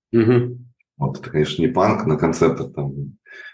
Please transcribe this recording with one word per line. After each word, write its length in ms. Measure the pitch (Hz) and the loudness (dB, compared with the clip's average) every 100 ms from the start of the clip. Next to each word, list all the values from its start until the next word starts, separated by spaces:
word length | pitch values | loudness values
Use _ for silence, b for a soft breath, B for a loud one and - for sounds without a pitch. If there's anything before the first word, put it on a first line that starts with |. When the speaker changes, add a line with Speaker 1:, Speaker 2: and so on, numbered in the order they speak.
| _ | _
Speaker 1:
Мгм. 560 | 117 113 123 123 - - _ _ - | 2 4 4 2 -6 -16 _ _ -6
Speaker 2:
Вот 200 | 71 - | -6 -6
это, 120 | - | -4
конечно, 320 | 76 76 - | -2 0 0
не 60 | 80 | 0
панк, 380 | 85 107 - 78 | 2 2 2 0
на 100 | 76 | 0
концертах 540 | 82 - 82 - - | 0 2 2 0 -6
там 420 | 76 69 69 69 - _ B B | -8 -8 -8 -10 -14 _ B B